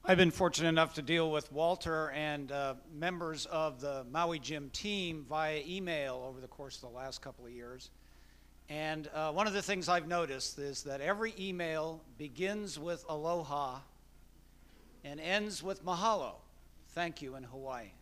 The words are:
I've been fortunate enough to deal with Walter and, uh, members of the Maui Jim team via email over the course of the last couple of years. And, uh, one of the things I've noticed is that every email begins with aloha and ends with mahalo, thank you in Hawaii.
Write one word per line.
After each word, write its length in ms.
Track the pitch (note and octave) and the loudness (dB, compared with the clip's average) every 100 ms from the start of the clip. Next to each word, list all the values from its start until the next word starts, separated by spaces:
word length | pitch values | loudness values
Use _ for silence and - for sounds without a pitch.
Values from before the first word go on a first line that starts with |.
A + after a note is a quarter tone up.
| - | 8
I've 120 | F#3 | 10
been 140 | F3 | 10
fortunate 360 | - F3+ D3 E3 | 8 4 6 6
enough 280 | D#3+ D#3+ D#3+ | 6 6 2
to 60 | |
deal 300 | C#3 E3+ D#3+ | 2 4 4
with 180 | D3+ - | 2 0
Walter 600 | C#3 E3 F#3 E3+ D#3+ D#3 | 2 2 2 0 0 0
and, 420 | C#3 D3+ D3 C3+ | 0 -2 -2 -2
uh, 240 | C#3+ C#3 C3 - | -2 -2 -4 -12
members 540 | D3 E3+ F3+ E3 D#3 - | -2 -2 -2 -4 -4 -2
of 340 | D#3+ D#3 B2+ | 0 0 0
the 240 | C#3+ C3+ B2 | -4 -4 -2
Maui 260 | D3 E3+ D#3+ | 0 2 0
Jim 320 | B2+ D3+ C#3 | -4 -6 -6
team 520 | - G#3 G3+ F3 D#3 | -4 -2 0 -2 -4
via 400 | C3+ D#3 D#3 D3+ D3 | -2 0 0 0 -2
email 500 | F#3+ F#3 D#3 C#3 B2+ B2+ | -4 -2 0 -2 -4 -6
over 140 | C3 | -10
the 60 | B2+ | -14
course 260 | - C3+ - | -12 -12 -12
of 60 | |
the 80 | B2 | -12
last 320 | A#2+ C3+ - | -8 -8 -8
couple 240 | C3+ A#2+ A#2+ | -12 -14 -14
of 80 | |
years. 360 | A#2+ A#2+ C3 - - - - - - - - - | -12 -12 -14 -16 -20 -20 -20 -20 -20 -20 -20 -8
And, 400 | D3+ D#3 D#3 D3+ | -2 -2 -2 -4
uh, 180 | D3+ D#3 | 0 0
one 160 | D#3 G#3+ | 4 2
of 60 | |
the 80 | G3 | 2
things 260 | F#3 G3 E3 | 0 0 4
I've 220 | F3 D#3+ | 4 4
noticed 500 | F3 D#3+ C3+ - - | 0 0 -2 -4 -4
is 240 | C#3+ C3 | -6 -6
that 160 | C#3+ C3+ | -6 -2
every 340 | D3 G#3 A3+ G3 | 0 2 0 -2
email 640 | F#3+ F3+ E3 D#3+ D#3+ D#3+ - - | -4 -2 -2 0 -2 -6 -14 -12
begins 600 | D3+ B2 F#3+ G#3+ G3+ D3 | -10 -2 -2 -2 -6 -6
with 280 | E3 E3+ - | -4 -6 -4
aloha 720 | D#3 D#3+ F3 C#3+ C#3+ C#3 B2+ - - - - - - - - - - - - C#3+ | -2 0 0 0 -2 -2 -4 -14 -20 -20 -20 -20 -20 -20 -20 -20 -20 -20 -18 -12
and 160 | D3 | -6
ends 420 | D#3+ G3+ G#3 F3+ | 0 2 2 -4
with 220 | F3 F#3+ E3+ | -4 -4 0
mahalo, 560 | F3 A3 G3+ B2 D#2+ - - - - - | 2 4 4 0 -6 -18 -20 -20 -20 -10
thank 320 | - E3+ - | -2 -2 -4
you 140 | C#3 C3+ | -10 -10
in 80 | B2 | -12
Hawaii. 480 | C3+ C3+ B2 G#2 - | -10 -8 -8 -10 -18